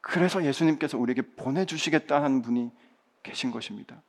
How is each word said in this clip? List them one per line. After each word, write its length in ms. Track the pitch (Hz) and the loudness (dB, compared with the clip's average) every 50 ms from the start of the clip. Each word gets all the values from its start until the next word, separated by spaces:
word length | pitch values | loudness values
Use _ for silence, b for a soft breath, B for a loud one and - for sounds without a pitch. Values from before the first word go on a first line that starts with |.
그래서 420 | - - - 175 175 180 - 190 170 | -6 -2 2 2 2 2 2 2 0
예수님께서 540 | 143 135 - 165 160 156 143 156 139 - 123 | 0 0 4 4 4 4 4 0 -4 -2 0
우리에게 240 | 123 120 127 127 | 0 0 0 0
보내주시겠다는 1200 | - - - - - 131 135 170 190 185 - 156 - 170 156 156 - - 151 143 143 143 135 131 | -2 -4 -6 -8 -4 -2 0 0 0 0 -2 -4 -2 2 2 2 2 4 2 2 4 4 2 0
분이 300 | 117 117 120 123 120 120 - b b b b b b _ _ _ _ | 0 0 -2 -2 -2 -4 -8 b b b b b b _ _ _ _
계신 280 | - - - - 127 | -14 -10 -6 -6 -6
것입니다. 500 | 117 113 107 - 104 104 104 - 120 110 _ | -6 -6 -10 -10 -12 -14 -14 -16 -20 -20 _